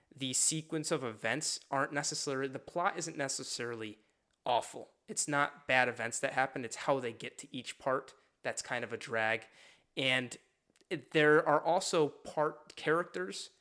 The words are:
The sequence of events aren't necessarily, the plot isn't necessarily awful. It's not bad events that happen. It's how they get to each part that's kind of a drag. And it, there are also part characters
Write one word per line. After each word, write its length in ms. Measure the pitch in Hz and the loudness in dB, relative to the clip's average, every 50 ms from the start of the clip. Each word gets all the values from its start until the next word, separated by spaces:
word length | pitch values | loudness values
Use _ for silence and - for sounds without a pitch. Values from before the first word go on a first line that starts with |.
| _ _ - | _ _ -10
The 160 | 131 135 131 | -8 -6 -2
sequence 580 | 123 - - - 160 156 151 156 160 156 151 - | 0 2 2 2 0 -2 -4 -4 -6 -4 -2 -2
of 140 | 170 147 135 | -2 -2 -2
events 560 | 117 107 - - 110 120 151 160 - - - - - | -4 -6 -2 -2 -2 0 0 -2 -4 -4 -6 -6 -2
aren't 220 | 143 135 139 - | 0 0 0 0
necessarily, 560 | 143 143 139 - 151 - - 147 135 131 135 139 | -2 -2 -2 -2 -2 -2 -2 -2 -2 -2 -2 -4
the 100 | 131 135 | -6 -10
plot 360 | - - - 175 175 202 - | -12 -6 -2 0 0 0 0
isn't 220 | 180 156 165 160 151 | -2 -6 -6 -4 -4
necessarily 800 | 139 135 - - 127 - - - 120 120 120 113 110 107 104 - _ _ _ _ _ _ _ _ - | -4 -4 -4 -6 -6 -6 -6 -6 -4 -6 -6 -6 -8 -10 -10 -14 _ _ _ _ _ _ _ _ -2
awful. 420 | 120 123 113 - - - 127 - - _ _ _ - | 2 2 2 0 -2 -8 -12 -14 -16 _ _ _ -8
It's 200 | 220 - - 151 | -6 -4 -2 0
not 380 | 147 143 143 - - - - - | 2 2 2 0 -2 -6 -2 2
bad 200 | 127 127 127 123 | 4 4 4 4
events 320 | 117 113 113 117 - - | 0 -2 -4 -4 -4 -4
that 120 | - 135 | -4 -2
happen. 320 | 117 127 131 139 - 143 120 | 0 0 0 0 -2 -6 -8
It's 120 | 113 - | -8 -8
how 240 | - - 156 139 135 | -2 0 2 2 2
they 120 | 123 117 | 0 -4
get 240 | 113 - - 120 - - | -8 -8 -12 -12 -12 -14
to 80 | - - - | -14 -12 -12
each 240 | 127 120 - - - | -10 -10 -12 -14 -6
part 360 | - 135 131 139 - - - _ _ _ _ _ | -2 -2 -2 -2 -4 -8 -16 _ _ _ _ _
that's 200 | - 127 113 - | -6 -4 -4 -4
kind 200 | - - 131 120 | -4 -4 -4 -4
of 120 | 120 104 113 | -4 -4 -6
a 20 | |
drag. 500 | 110 - 143 117 113 110 110 113 113 - - _ - - - - _ _ _ _ | -8 -6 -2 0 0 2 2 0 0 -4 -10 _ -20 -20 -20 -20 _ _ _ _
And 400 | - 135 131 127 127 127 120 - - _ _ _ _ _ _ _ _ _ - | 0 2 2 2 2 0 -4 -8 -14 _ _ _ _ _ _ _ _ _ -6
it, 220 | 180 147 120 - | -6 -6 -4 0
there 360 | - 156 151 151 151 160 160 | 4 6 8 8 8 8 8
are 140 | 160 147 156 | 6 4 4
also 480 | - 160 170 190 185 - 190 170 151 139 | 4 4 2 2 2 2 4 4 4 2
part 680 | - - - - - 156 151 156 151 - - - - | 0 -6 -16 -6 -2 0 0 0 -2 -6 -14 -18 -14
characters 720 | - - 151 156 170 175 175 - 180 185 190 202 - - - _ _ | -2 0 2 2 2 0 -2 -6 -8 -6 -6 -8 -10 -12 -12 _ _